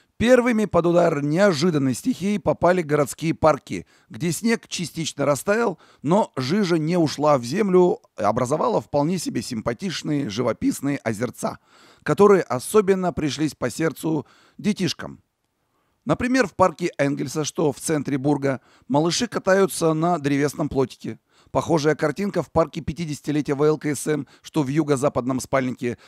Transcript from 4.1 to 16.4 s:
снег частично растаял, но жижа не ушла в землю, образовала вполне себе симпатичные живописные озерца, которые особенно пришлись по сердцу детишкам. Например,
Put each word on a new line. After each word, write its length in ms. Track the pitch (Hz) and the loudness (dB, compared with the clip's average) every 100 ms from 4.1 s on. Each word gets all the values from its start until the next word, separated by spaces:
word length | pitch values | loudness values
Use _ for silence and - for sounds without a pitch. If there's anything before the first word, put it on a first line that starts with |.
| 110 170 | -6 -4
снег 360 | 156 226 226 - | -2 -2 -2 -4
частично 560 | - 175 - 156 - | -8 -8 -6 -8 -2
растаял, 540 | 139 135 - 214 233 165 _ _ | 0 0 0 0 0 -4 _ _
но 300 | 143 190 208 - | 0 2 0 -4
жижа 440 | 131 208 185 170 | -2 0 2 2
не 180 | 156 180 | 2 2
ушла 400 | 151 - 151 143 | 0 2 2 2
в 60 | |
землю, 560 | 117 180 208 180 180 - _ - | 2 -2 4 6 4 2 _ -2
образовала 680 | 101 113 123 156 254 190 | 0 2 0 0 0 0
вполне 380 | - 147 147 185 | 0 0 0 -2
себе 240 | 285 160 | -4 -6
симпатичные 880 | - 113 120 120 196 143 - 147 135 | -6 -6 -4 -4 -6 -6 -4 -4 -4
живописные 680 | 101 120 110 269 - 139 143 | -2 -2 0 -2 -2 -4 -4
озерца, 600 | 117 101 120 - 214 - _ _ - _ | -4 -4 -6 -6 -8 -8 _ _ -20 _
которые 400 | - 147 208 190 | -2 4 6 6
особенно 720 | - 123 - 214 190 190 180 | 2 -4 0 0 2 0 -2
пришлись 400 | - 143 127 151 | -2 -4 -2 -4
по 160 | - 127 | -4 -6
сердцу 560 | - 160 - 165 156 - _ _ - | -4 -4 -4 -4 -4 -6 _ _ -8
детишкам. 640 | 147 202 170 - 76 69 _ _ _ _ _ _ _ _ - | -4 -2 -4 -4 -12 -16 _ _ _ _ _ _ _ _ -4
Например, 420 | 151 247 262 | -2 0 0